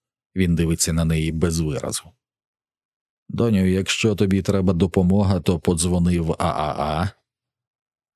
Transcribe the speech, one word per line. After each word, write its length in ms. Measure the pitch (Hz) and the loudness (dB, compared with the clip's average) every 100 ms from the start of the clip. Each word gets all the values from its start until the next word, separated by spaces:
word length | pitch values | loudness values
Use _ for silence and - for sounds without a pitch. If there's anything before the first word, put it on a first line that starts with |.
| _ _ _ 92 | _ _ _ -2
Він 180 | 90 | 0
дивиться 380 | 82 82 82 - | 2 0 0 0
на 120 | 82 | 0
неї 280 | 82 80 78 | 0 0 0
без 280 | 78 85 80 | 0 -2 0
виразу. 420 | 78 69 67 65 - _ _ _ _ _ _ _ _ _ _ _ - | -2 -4 -6 -10 -12 _ _ _ _ _ _ _ _ _ _ _ -10
«Доню, 380 | 107 117 101 95 | -2 0 2 2
якщо 480 | 92 95 - 113 | 0 -2 0 0
тобі 280 | 98 101 95 | 2 0 0
треба 300 | 92 98 92 | 0 0 0
допомога, 680 | 87 92 - 90 98 98 92 | 2 2 2 2 4 2 0
то 180 | 80 87 | 0 -2
подзвони 640 | - 87 87 87 87 87 | 0 0 0 0 2 0
в 120 | 80 | -2
А 160 | 80 78 | -2 -2
А 260 | - 76 - | -2 -4 -4
А». 300 | 73 76 95 - _ _ _ _ _ _ _ _ _ | -4 -2 -4 -6 _ _ _ _ _ _ _ _ _